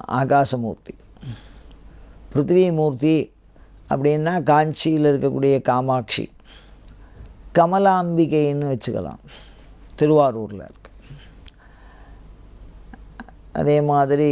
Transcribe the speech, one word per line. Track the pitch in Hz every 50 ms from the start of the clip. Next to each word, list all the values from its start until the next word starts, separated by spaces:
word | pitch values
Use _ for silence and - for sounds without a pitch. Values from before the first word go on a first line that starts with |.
| - - - 123 139
ஆகாசமூர்த்தி. | 127 139 143 139 - - 123 117 110 90 - _ - - - - - - - - 135 110 - - - - - - - - - - - - - - - - - - - -
பிருத்திவி | 143 143 - 175 180 185 180 165 156
மூர்த்தி | 156 151 135 117 139 156 160 156 - - _ _ _ _ _ - - - - - - - -
அப்படின்னா | 139 139 147 147 151 156 165 180 180 143 -
காஞ்சியில | 147 151 156 156 147 - - 160 160 156 147 147 143
இருக்கக்கூடிய | 135 135 139 135 135 139 139 139 131 - -
காமாட்சி, | 123 127 131 131 131 127 117 - - - - - - - - - - - - - - - - - - - - - - - - - - - - - - 165
கமலாம்பிகைன்னு | 170 175 185 196 196 196 190 185 175 175 170 165 165 143 151 151 147 143 143 143 147 143
வச்சுக்கலாம், | 135 113 - - - - 87 73 - - - - - - - - - - - - - - - - - -
திருவாரூர்ல | 147 151 156 151 143 135 113 113 110 95 101 95 73 -
இருக்கு. | - - - - - - - - 143 143 - - - - - - - - - - - - - - - - - - - - - - - - - - - - - - - - - - - - - - - - - - - - - - - -
அதே | - 143 147 151 147 147
மாதிரி | 143 143 139 135 143 143 151 147